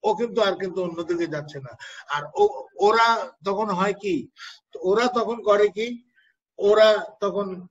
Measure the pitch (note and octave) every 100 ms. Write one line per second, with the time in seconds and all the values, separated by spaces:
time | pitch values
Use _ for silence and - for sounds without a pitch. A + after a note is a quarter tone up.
0 | G#3 G3+ A#3 A3 G3+ F3+ F#3+ F3 F3+ E3
1 | E3+ E3+ E3 D3 C#3+ C#3+ C3 - - -
2 | - D3 D3 - G#3 - - - G3+ A3
3 | A#3 A3+ F#3+ _ G3 G3+ G#3+ F3+ G3 F#3+
4 | G#3 D#3 - _ - - _ - F#3 G#3
5 | A#3+ B3 G#3+ A#3 G#3 G#3 G#3 G#3 A#3 A#3+
6 | _ _ _ _ _ - G3+ G#3+ A3 G#3
7 | - - G3+ F#3 G3+ F3+ F3+